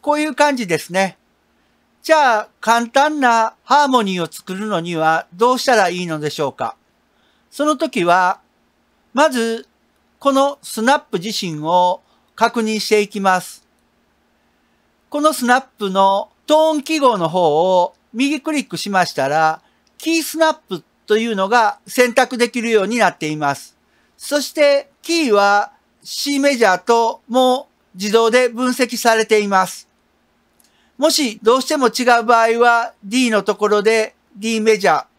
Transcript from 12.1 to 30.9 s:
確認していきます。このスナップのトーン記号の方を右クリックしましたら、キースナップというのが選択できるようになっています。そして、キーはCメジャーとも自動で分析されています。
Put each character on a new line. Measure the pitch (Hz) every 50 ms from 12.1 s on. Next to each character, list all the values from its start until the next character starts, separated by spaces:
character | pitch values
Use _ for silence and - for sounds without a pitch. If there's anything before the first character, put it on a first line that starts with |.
| _ _ _ _ _
確 | - 220 233 226 240
認 | 220 220 220 214
し | 190 -
て | 214 208
い | 208 202
き | - 208
ま | 196 196 185 185
す。 | 175 - - - _ _ _ _ _ _ _ _ _ _ _ _ _ _ _ _ _ _ _ _ _ _ _ _ _ _ _ _ _ _
こ | - 294 294
の | 311 311
ス | - 247
ナ | 240 247 262
ッ | 262 _ _ _
プ | 208 196
の | 185 196 196 196 196 202 - _ _ _ _
ト | - 302 311 311 320
ー | 311
ン | 302 -
記 | - 320 311
号 | 285 254 233
の | 196 170 160
方 | 160 185 180 160 147 156 170 185 190 180
を | 175 175 _ _ _ _ -
右 | 220 262 277 302 294 _
ク | 311 311
リ | 294 240
ッ | _
ク | -
し | 165 - 202
ま | 202 190 180
し | 160 -
た | - 135 135
ら、 | 147 156 160 156 160 - _ _ _ _ _ _ _
キ | _ - 320 330 330
ー | 302
ス | - -
ナ | 311 320 320
ッ | 311 311 _ _
プ | 190 170 _ _ _ _ _
と | - 214
い | 220 226 233
う | 226
の | 190 190 196
が | 226 247 226 208 202 _ _
選 | - - - 247 247 233
択 | 269 254 254 262
で | 233 240 240
き | - 247
る | 220 233
よ | 226 214 190
う |
に | 196 226 240
な | 220 180 -
っ |
て | _ - 156
い | 156 151
ま | 151 143 139
す。 | - - - _ _ _ _ _ _ _ _ _ _
そ | - - 277 294 277
し | - -
て、 | 320 294 285 277 277 285 _ _ _
キ | _ - 339 339 320 262
ー | 208
は | 202 202 202 202 202 208 - _ _ _ _ _ _ _
C | - - - - 285 285 277
メ | 269 285 277
ジ | 233 233
ャ | 202 185
ー | 180 -
と | - 233 233 233 226 - - _ _
も | 226 254 262 254 254 262 285 _ _ _ _ _ _
自 | 185 190 214
動 | 202 226 233 226
で | 220 247 254 247
分 | 233 220 254 254
析 | 247 247 262 220 247
さ | 226 - 240 226
れ | 220 220
て | 220 220 214
い | 208 202
ま | 202 190 185
す。 | 180 - - - _ _ _ _ _ _ _ _ _ _ _ _ _ _ _ _ _ _ _ _ _